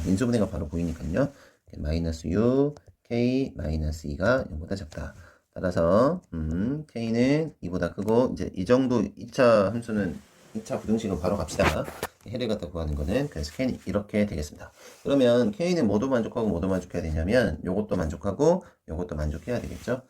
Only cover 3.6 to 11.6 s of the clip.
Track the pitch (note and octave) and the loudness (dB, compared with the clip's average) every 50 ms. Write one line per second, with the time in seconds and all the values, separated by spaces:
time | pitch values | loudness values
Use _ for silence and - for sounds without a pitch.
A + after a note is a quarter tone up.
3.6 | - D2+ D#2 D#2 D#2 D2+ D2+ - - D2 C#2+ C#2+ F2 A2 B2+ C3+ B2+ - - D#2 | -4 -2 -2 -2 -2 -2 -4 -6 -8 -8 -6 0 2 2 2 2 0 -4 -8 -10
4.6 | E2+ - G2 F#2+ - - - - - D2 - - - - - _ _ _ _ - | -8 -6 -6 -8 -8 -10 -12 -12 -12 -12 -12 -16 -20 -20 -20 _ _ _ _ -4
5.6 | - F#2 F2 E2+ E2 E2+ F2+ G#2+ B2 C#3+ F3 F#3 - _ - D#2+ D#2+ D#2 D#2+ F2 | -4 -2 2 2 4 6 6 6 6 4 2 -2 -6 _ -6 -4 -4 -2 -2 -2
6.6 | G2 A#2+ C#3+ D3+ D3+ - _ A#2 A#2 A2+ A2+ A#2 B2 C3 C#3+ D3+ D#3+ D3 - _ | -2 -2 -2 -4 -8 -10 _ -6 -4 -2 2 2 4 4 4 2 0 -2 -6 _
7.6 | - F2+ F2 F2 E2+ E2+ - - G2 G#2+ A2 A#2+ C3 B2 - - F2+ - - - | -8 -6 -4 -2 -2 -2 -2 -4 0 2 4 4 4 2 0 -4 -6 -6 -4 -4
8.6 | F#2 F#2 B2 C3 C3+ B2 B2 A#2 - - - - - A#2+ - - C3 A#2+ A2+ G#2+ | 2 4 4 4 4 2 2 2 0 0 -4 -10 -16 -6 0 4 6 8 8 6
9.6 | G2 F#2+ G#2+ A#2+ A#2+ - A2 G#2+ G2 E2+ D2 - - _ _ _ - - - A2+ | 6 4 0 -2 -4 -2 -2 -2 -2 -2 -4 -8 -12 _ _ _ -20 -12 -12 -12
10.6 | - - C3 A#2 - - A2 A2+ G#2+ G#2+ F#2+ D#2+ D#2+ F#2 F#2+ - E2 D#2+ - - | -8 -6 -6 -6 -2 0 0 0 0 0 -2 0 0 0 0 0 -2 -4 0 2